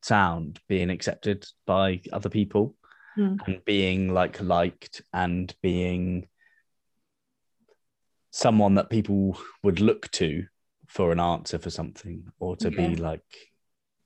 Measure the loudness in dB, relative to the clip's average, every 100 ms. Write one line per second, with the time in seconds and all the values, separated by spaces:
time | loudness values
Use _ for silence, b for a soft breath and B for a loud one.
0 | 2 4 4 0 -8 -12 -4 0 0 -2
1 | -6 -4 -4 -4 -8 -10 0 2 2 -2
2 | -6 -8 -2 0 0 0 0 -4 b b
3 | b -2 -2 -2 -6 -6 -2 0 2 0
4 | 0 2 0 -2 0 2 0 -4 -16 -20
5 | -8 -4 -2 -2 -6 -4 -2 0 0 -2
6 | -2 -4 -8 _ _ _ _ _ _ _
7 | _ _ _ _ _ _ _ _ _ _
8 | _ _ _ 0 4 6 6 4 4 0
9 | 0 0 0 -2 B B 0 4 4 2
10 | -4 -2 -2 -2 -8 _ _ _ -10 0
11 | 2 4 2 0 -4 -8 -6 -8 -10 -12
12 | -14 -14 -16 -8 -8 -4 -4 0 0 0
13 | -4 -6 -12 -20 -20 _ _ _ _ _